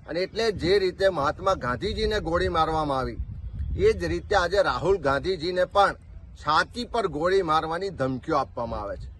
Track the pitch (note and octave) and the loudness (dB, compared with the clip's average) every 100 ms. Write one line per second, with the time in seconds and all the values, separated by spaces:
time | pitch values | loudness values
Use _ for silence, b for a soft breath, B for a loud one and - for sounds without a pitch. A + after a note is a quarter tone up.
0 | - D#3+ F#3 G3 A3+ E3+ D#3 G3+ F#3 F3 | -8 -4 -4 0 0 0 2 4 2 2
1 | G3 D3+ C#3+ D3+ F#3+ F#3 B2 B2 G#3 G#3 | 2 4 0 0 0 0 -2 -2 -4 -2
2 | G#3+ G#3 E3 F3 F#3 E3+ D#3+ D#3 D3+ C3 | 0 0 0 0 2 2 2 2 0 0
3 | A#2+ A2 - - - - - - G#3 G3 | -2 -4 -8 -8 -10 -6 -4 2 4 4
4 | E3+ E3+ - G3 F3 G3+ D#3+ B2+ D#3 G3 | -2 -4 0 2 2 2 2 2 2 2
5 | C3+ C#3 D3 F#3 E3+ F3+ F3+ G3+ F#3+ - | 2 0 0 -4 -2 -2 2 4 4 2
6 | - - - - D3 D#3+ D3+ A#3 A#3 A#3 | -14 -18 -18 -10 2 2 2 -4 -4 -2
7 | F#3+ C#3+ F3 G3 E3+ D#3 D#3 E3+ G3 D3 | -2 -2 0 0 2 0 0 -4 -6 -4
8 | C3 B2+ D#3 D3 C3 - A#2 A2+ G2+ F#2 | -4 -4 -2 -2 -2 -6 -6 -6 -8 -8
9 | - | -12